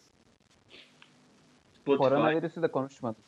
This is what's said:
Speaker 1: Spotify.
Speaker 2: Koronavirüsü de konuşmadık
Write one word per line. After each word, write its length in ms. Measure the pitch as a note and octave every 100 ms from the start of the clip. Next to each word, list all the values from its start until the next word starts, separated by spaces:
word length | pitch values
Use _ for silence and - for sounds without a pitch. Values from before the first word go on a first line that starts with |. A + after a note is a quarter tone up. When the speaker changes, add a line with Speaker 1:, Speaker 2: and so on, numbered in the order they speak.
| _ _ _ _ _ _ _ - - _ - _ _ _ _ _ _
Speaker 1:
Spotify. 280 | _ - C3+
Speaker 2:
Koronavirüsü 580 | C3+ C#3 - D#3+ D#3+ F3
de 60 | D#3+
konuşmadık 560 | C#3+ C3+ - B2 A2